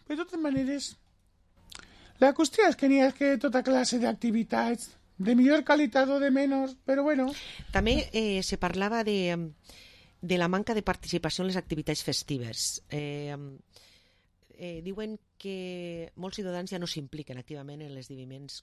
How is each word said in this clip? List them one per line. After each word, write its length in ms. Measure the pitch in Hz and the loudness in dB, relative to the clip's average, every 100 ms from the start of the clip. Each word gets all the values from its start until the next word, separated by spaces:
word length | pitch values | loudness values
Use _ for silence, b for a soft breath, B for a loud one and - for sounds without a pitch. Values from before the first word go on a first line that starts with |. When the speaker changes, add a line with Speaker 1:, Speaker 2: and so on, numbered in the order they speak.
| - | -10
Speaker 1:
de 80 | 302 | -8
totes 220 | 349 339 | -6 -4
maneres, 560 | 302 269 269 285 - - _ _ _ _ _ _ - - B B B B | -2 0 -2 -4 -6 -14 _ _ _ _ _ _ -20 -20 B B B B
la 160 | 262 | 4
qüestió 320 | 277 311 - 381 | 4 0 4 4
és 80 | - | 6
que 140 | 277 | 4
n'hi 140 | 269 269 | 6 4
ha 60 | |
que 240 | - 285 277 | 4 0 2
tota 240 | 285 247 | 0 0
classe 380 | 254 262 254 247 | 2 2 2 0
d'activitats, 960 | 226 220 240 220 - 226 233 240 - - _ - | 0 0 0 0 0 0 0 -2 -8 -18 _ -4
de 160 | 190 | 2
millor 300 | 247 254 311 - | 6 8 6 4
qualitat 440 | 294 285 269 269 | 4 4 4 2
o 60 | 277 | 2
de 80 | 277 | 4
menys, 460 | 269 285 269 262 262 - | 4 4 2 -2 -6 0
però 160 | 269 | 2
bueno. 220 | 285 285 262 294 B B B | 4 2 0 -4 B B B
Speaker 2:
També, 360 | 196 208 262 - | 0 4 2 2
eh, 300 | 220 214 190 | 0 2 0
se 140 | - 190 | -2 -2
parlava 420 | 180 180 202 226 | 0 0 0 0
de, 260 | 214 202 175 | 2 2 2
em, 140 | 170 165 - B B B B B B | 0 -4 -10 B B B B B B
de 160 | 175 180 | 0 2
la 100 | 170 | 2
manca 280 | 185 208 214 | 2 0 0
de 80 | 196 | 0
participació 580 | 180 165 170 208 - | -2 -2 -2 -2 -2
en 40 | 185 | -2
les 100 | 185 | -2
activitats 460 | - 160 151 151 | -4 -4 -2 -4
festives. 800 | - 135 - 139 117 113 - - - | -2 -4 -4 -6 -6 -4 -6 -6 -8
Eh, 420 | 147 147 147 147 | -8 -6 -8 -8
em, 240 | 143 143 135 _ b b b b b b _ _ - | -10 -12 -16 _ b b b b b b _ _ -14
eh, 240 | 175 165 | -12 -10
diuen 340 | 175 196 220 214 _ _ | -10 -8 -8 -10 _ _
que 760 | 196 190 185 180 175 170 165 - | -10 -8 -8 -8 -8 -10 -12 -12
molts 220 | 185 214 | -10 -8
ciutadans 320 | 185 175 185 | -6 -6 -6
ja 100 | 185 | -6
no 60 | 175 | -6
s'impliquen 520 | 156 139 151 143 127 | -6 -8 -12 -12 -12
activament 440 | - 147 139 147 | -12 -14 -12 -14
en 120 | 147 135 | -14 -14
l'esdeveniments 640 | 127 135 131 131 139 - | -14 -16 -14 -16 -16 -18